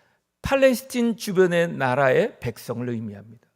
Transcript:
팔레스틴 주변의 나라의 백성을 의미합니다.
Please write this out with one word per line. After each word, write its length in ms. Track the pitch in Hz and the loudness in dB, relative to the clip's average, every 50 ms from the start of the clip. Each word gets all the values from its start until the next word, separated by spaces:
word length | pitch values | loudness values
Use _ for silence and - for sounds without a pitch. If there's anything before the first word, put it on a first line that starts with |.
| _ _ _ _ _ _ _ _ | _ _ _ _ _ _ _ _
팔레스틴 760 | - - 277 269 269 262 254 - - - - 247 233 233 214 | -4 -2 2 4 4 4 4 0 -4 -6 -4 -2 -2 -2 -2
주변의 560 | - - 208 185 180 185 175 175 170 170 170 165 | -4 -6 -2 2 2 2 2 2 0 0 -2 -2
나라의 680 | 135 135 127 127 139 139 131 131 151 196 277 - - | -2 -2 0 2 2 2 4 4 2 2 0 -4 -8
백성을 480 | - 120 - - - - 117 117 123 | -10 -10 -10 -10 -10 -10 -10 -8 -8
의미합니다. 600 | 123 120 110 113 107 101 101 101 113 117 - _ _ _ | -6 -8 -8 -8 -10 -12 -14 -18 -20 -20 -20 _ _ _